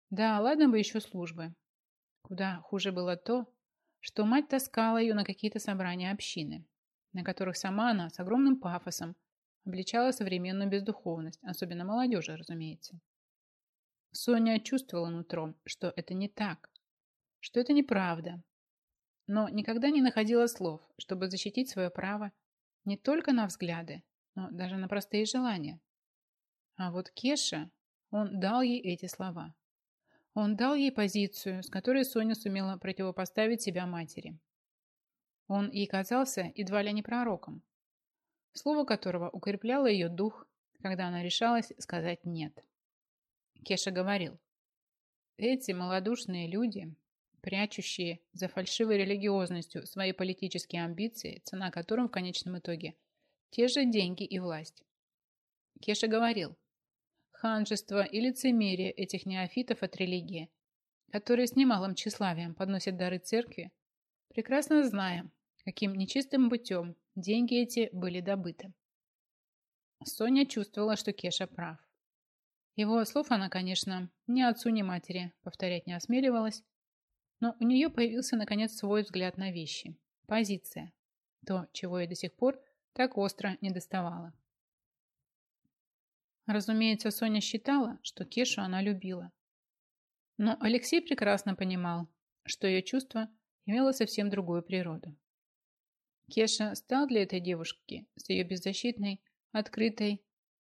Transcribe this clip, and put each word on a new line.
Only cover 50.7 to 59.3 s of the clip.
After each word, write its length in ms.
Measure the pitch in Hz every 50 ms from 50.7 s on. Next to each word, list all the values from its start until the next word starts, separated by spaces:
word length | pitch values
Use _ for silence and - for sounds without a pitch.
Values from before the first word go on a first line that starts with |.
| - 170 170
амбиции, 580 | 170 170 165 208 226 226 - - 78 - 180 -
цена 260 | - - 190 190 180
которым 360 | - 175 170 - 220 240 247 233
в 40 |
конечном 480 | - 190 180 180 180 - - 180 180 180
итоге – 360 | - - 170 160 170 156 - _ _ _ _ _ _ _ _ _ _ _
те 180 | - - 240 254
же 180 | 247 294 277
деньги 380 | 247 220 214 185 175 180 - 202
и 140 | - 190 180
власть». 460 | 180 175 160 156 160 - - _ _ _ _ _ _ _ _ _ _ _ _ _ _ _ _ _ _ _ - -
Кеша 260 | - - 214 - - 226
говорил: 480 | 220 226 233 233 233 208 165 143 165 - _ _ _ _ _ _ _ _ _ _ _ _ _ _
«Ханжество 720 | _ - - 226 220 220 214 - 220 202 - - 196 202 196
и 160 | - 190 214
лицемерие 720 | 240 262 254 262 - 262 240 226 214 196 185 180 190 190
этих 340 | - - 190 - - 185 -
неофитов 560 | 190